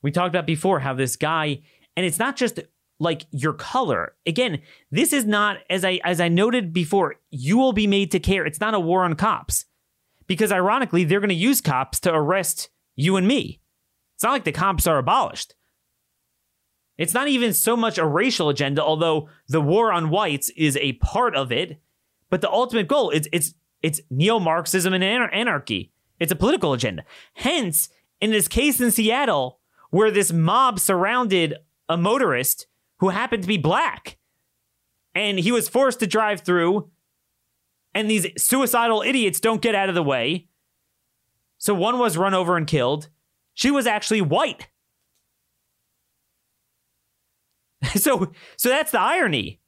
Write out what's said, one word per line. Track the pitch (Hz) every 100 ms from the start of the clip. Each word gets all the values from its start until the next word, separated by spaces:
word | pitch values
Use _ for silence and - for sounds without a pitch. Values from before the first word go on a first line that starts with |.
We | 143
talked | 160 180
about | 175 151
before | 160 190 175
how | 135
this | 131 131 -
guy, | 151 160 151 143 _ _ _ -
and |
it's | 180 165
not | 233 269
just, | 247 - - _ _ _
like, | 170 160 -
your | 135 151
color. | 156 - 254 233 104 82 _ -
Again, | 165 247 151 - - _
this | 151 320
is | 285
not, | 214 208 208 196 -
as | 185
I, | 185 185
as | - 170
I | 175
noted | 170 214 240 180
before, | 170 160 196 160 - _
you | 143 131 220
will | 262
be | 208 208
made | 196 190
to | 185
care. | - 190
It's | 156 151
not | 214
a | 214
war | 165 185
on | 180
cops, | 151 214 202 - - - _ _ _ _ _ _
because | 185 214
ironically, | 190 185 247 262 170
they're | 170 196
gonna | 202
use | 170 214 277
cops | - 127 135 -
to | 185
arrest | 160 147 190 180 - - _ _ -
you | 151 190
and | 185
me. | 269 - - _ _ _ _ _
It's | _
not | 220
like | 269
the | 165
cops | 143 190 180 175
are | 151
abolished. | 127 240 - - - _ _ _ _ _ _ _ _ _ _ _ _ _ _ -
It's | -
not | 240 285
even | 269 233
so | - - 233
much | 226 -
a | 160
racial | 147 254 240 156
agenda, | 127 139 139
although | 135 156 165 156 156 _ _
the | 151
war | 147 190 226
on | 175 160
whites | 175 202 139 -
is | - 156 139
a | 143
part | 123 - 202 247
of | 147 131
it. | 120 180 147 _ _ _ _ _
But | 180
the | -
ultimate | 208 240 226 175
goal, | 294 202
it's, | 151 151
it's, | 170 - - _ _
it's | 160 151 -
neo-Marxism | 127 180 226 170 165 165 190 175
and | 185
anar-, | 190 240 233
anarchy. | 190 240 151 - 101 - _ _ _
It's | 165
a | 175
political | 208 330 165
agenda. | 127 113 85 - - -
Hence, | - 254 339 208 170 - _ _ _
in | 208
this | 220 -
case | 233 294 269
in | 240
Seattle, | 214 214 240 277 156 127 - _ _ _
where | 175 220
this | 208 190
mob | 170 160 226 262 196
surrounded | - 185 190 247 240 190 165 151 _ _ _
a | 170
motorist | 175 254 233 127 127 - - _ _ _
who | 185
happened | 185 247 226
to | 180
be | 208
black, | 147 208 320 - - - _ _ _ _ _ _ _ _ _
and | 180 208 190
he | 175
was | 240 214
forced | 240 269 240
to | 208
drive | 214 214 196
through, | - 180 170 202 - _ _ _ _ _ _ _ _ _ _
and | 190 214
these | 220 175 -
suicidal | - 262 269 240 233 220
idiots | 220 262 208 160
don't | 220 220
get | 233 208
out | 196
of |
the | 175
way. | 147 131 120 170 _ _ _ _ _ _ _ _ _ _ _ _
So | -
one | 202 202 247
was | 240 160
run | 196
over | 190 175 175
and | 151
killed. | 151 123 151 151 _ _ _ _
She | - 247
was | 285 240
actually | 208 - 220
white. | 165 170 302 - - _ _ _ _ _ _ _ _ _ _ _ _ _ _ _ _ _ _ _ _ _ _ _ _ _ _ _ _ _ _ _
<laughs> | 131
So, | 202 294 240 175 - - -
so | 247
that's | 269 311
the | 226
irony. | 202 349 254 143 82 -